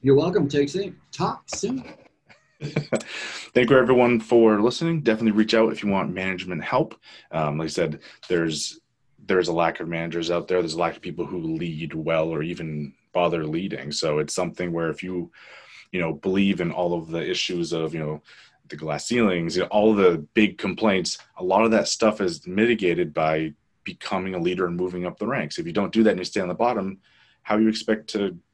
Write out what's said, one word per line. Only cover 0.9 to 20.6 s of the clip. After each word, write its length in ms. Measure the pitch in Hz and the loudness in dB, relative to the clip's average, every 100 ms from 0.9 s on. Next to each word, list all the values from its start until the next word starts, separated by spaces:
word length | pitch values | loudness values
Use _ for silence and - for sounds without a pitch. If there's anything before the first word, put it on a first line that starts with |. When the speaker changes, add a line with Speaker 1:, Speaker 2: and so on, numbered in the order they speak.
| - _ | -10 _
Speaker 1:
Talk 320 | - 185 - - | -4 -4 -4 -10
soon. 360 | - - 262 - - - _ _ _ _ _ | -6 -4 -6 -10 -20 -20 _ _ _ _ _
Speaker 2:
<laughs> 0 | |
Thank 1080 | 147 156 - 110 - - - - - 123 123 | -6 -6 -4 -6 -6 -12 -12 -12 -2 2 6
you, 80 | 131 | 6
everyone, 420 | 123 123 120 120 | 6 6 6 4
for 420 | 110 120 113 107 | 4 6 8 6
listening. 400 | 110 120 165 165 | 2 2 -2 0
Definitely 300 | 120 110 113 | 2 2 2
reach 220 | 107 110 | 4 4
out 180 | 113 113 | 4 4
if 120 | 110 | 2
you 60 | 104 | 0
want 240 | 98 78 | 0 0
management 500 | 87 95 90 90 85 | -4 -4 -6 -6 -8
help. 360 | - 127 160 - - - _ | -2 -2 -2 -6 -20 -20 _
Um, 260 | 80 76 76 | -4 -2 -2
like 80 | 80 | -4
I 40 | |
said, 300 | - 78 73 - - - | -2 -2 -4 -14 -20 -2
there's, 520 | 87 82 76 - - _ _ _ _ - | 0 0 -4 -8 -12 _ _ _ _ 0
there's 220 | 95 85 | 0 2
a 60 | |
lack 260 | 82 82 80 | 2 0 0
of 80 | 85 | -6
managers 420 | 82 82 85 82 | -6 -4 -6 -2
out 180 | 87 82 | -4 0
there. 140 | 90 | 0
There's 120 | 82 | 0
a 60 | 82 | -2
lack 160 | 85 80 | -2 -4
of 60 | |
people 240 | 92 80 78 | -12 -8 -8
who 300 | 90 80 80 | -6 -6 -4
lead 380 | 85 78 80 | -6 -6 -8
well 360 | 80 78 160 80 | -6 -2 0 0
or 140 | 76 | -2
even 500 | 80 85 80 76 73 _ _ | -6 -6 -8 -8 -8 _ _
bother 320 | 92 87 82 76 | 0 0 0 -2
leading. 460 | 80 98 - 71 | -4 -4 -8 -8
So 280 | 71 80 76 | -4 -2 -2
it's 140 | 76 | -2
something 380 | - 90 - 90 | -2 -4 -4 -4
where 180 | 82 82 | -2 -4
if 120 | 76 | -6
you, 280 | 92 90 85 - - - - - - | -6 -8 -8 -14 -20 -20 -20 -20 -10
you 80 | 90 | -4
know, 140 | 82 | -4
believe 480 | 73 95 95 98 87 | -4 -2 2 2 2
in 100 | 85 | -2
all 220 | 78 87 | -2 -2
of 160 | 85 80 | -2 -4
the 160 | 82 80 | -6 -4
issues 440 | 90 - 90 82 | -4 -4 -4 -2
of, 200 | 82 80 | -2 -4
you 60 | 80 | -4
know, 220 | 76 76 _ - - _ _ | -6 -8 _ -20 -20 _ _
the 80 | 76 | -12
glass 320 | 78 73 - | -6 -6 -2
ceilings, 480 | 120 110 87 82 87 | 2 2 2 -2 -2
you 80 | |
know, 60 | - | 0
all 240 | 107 107 | 4 4
the 320 | 104 92 82 76 - | 6 4 4 -2 2
big 220 | 104 | 2
complaints, 600 | 90 | 2